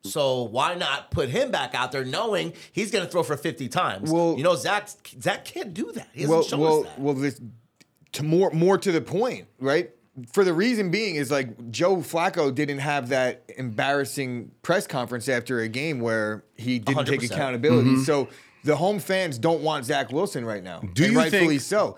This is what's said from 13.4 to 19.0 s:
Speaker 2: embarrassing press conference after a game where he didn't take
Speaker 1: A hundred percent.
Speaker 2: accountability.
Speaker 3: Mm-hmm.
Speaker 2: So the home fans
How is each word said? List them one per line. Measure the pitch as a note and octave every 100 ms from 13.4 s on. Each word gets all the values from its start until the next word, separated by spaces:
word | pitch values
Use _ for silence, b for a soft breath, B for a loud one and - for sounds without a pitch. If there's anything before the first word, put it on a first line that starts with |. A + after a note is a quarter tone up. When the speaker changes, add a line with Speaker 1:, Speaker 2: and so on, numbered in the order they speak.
| - -
Speaker 2:
embarrassing | C3 G#2+ C3+ C#3+ C3+ - B2+ B2 G#2 _
press | - F3 G3+
conference | C#3+ A#2 A#2+ A#2
after | B2 A#2 B2+
a | A2+
game | A2+ D#3 C#3
where | A#2 A2+ G#2+ G#2+ -
he | - A2+ B2
didn't |
take | G#2
Speaker 1:
A | C#3
hundred | C#3 C#3+
percent. | A#2 D3+
Speaker 2:
accountability. | C#3 B2 C#3 A#2+ B2
Speaker 3:
Mm-hmm. | C3
Speaker 2:
So | C3+ C#3+ B2 B B B
the | C#3 D3
home | F3
fans | G#3